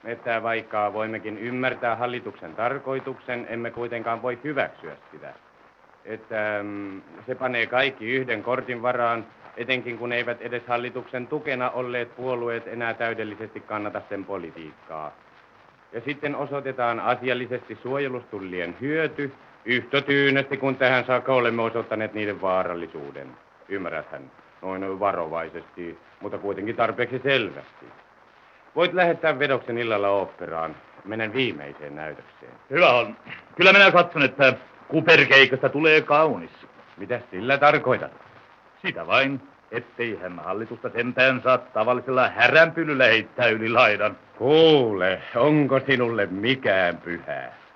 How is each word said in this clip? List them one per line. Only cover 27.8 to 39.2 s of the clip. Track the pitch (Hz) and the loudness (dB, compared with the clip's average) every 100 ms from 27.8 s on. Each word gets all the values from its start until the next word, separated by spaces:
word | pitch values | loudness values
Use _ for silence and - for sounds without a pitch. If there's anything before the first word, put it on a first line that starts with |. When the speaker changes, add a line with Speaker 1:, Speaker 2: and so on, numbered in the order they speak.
| - - _ _ _ _ - _ - 147 | -20 -20 _ _ _ _ -20 _ -8 0
Speaker 1:
Voit | 180 | 2
lähettää | 175 175 156 160 135 | 4 2 2 0 0
vedoksen | 143 127 - 117 | 0 0 -2 -4
illalla | 117 104 101 | 0 0 2
oopperaan. | 101 92 - 85 82 80 73 - - | 2 0 -8 -8 -6 -6 -8 -20 -20
Menen | 95 110 110 | -10 -6 -4
viimeiseen | 120 123 76 71 71 73 | -2 -2 -4 -12 -14 -14
näytökseen. | 73 78 67 - - - 123 _ | -12 -12 -12 -18 -20 -20 -20 _
Speaker 2:
Hyvä | 143 165 | 4 6
on. | 123 113 110 - - - - | 4 0 -8 -16 -18 -14 4
Kyllä | 185 | 6
minä | 196 196 | 10 8
katson, | 175 - 156 | 8 4 2
että | 135 - 135 127 - - - | 0 6 4 4 -12 -20 -2
kuperkeikosta | 160 165 156 135 135 131 131 139 | 0 6 6 8 8 8 4 0
tulee | 143 160 156 | 2 6 4
kaunis. | 151 147 156 101 82 - - - - - | 6 4 4 0 -8 -18 -20 -20 -20 -16
Speaker 1:
Mitä | 101 120 - | -6 -6 -6
sillä | 92 117 139 | -8 0 4
tarkoitat? | 147 151 127 110 69 - - - - - _ _ 190 | 6 6 2 0 -2 -12 -20 -20 -20 -20 _ _ -8
Speaker 2:
Sitä | 90 82 | -6 2
vain, | 113 | 2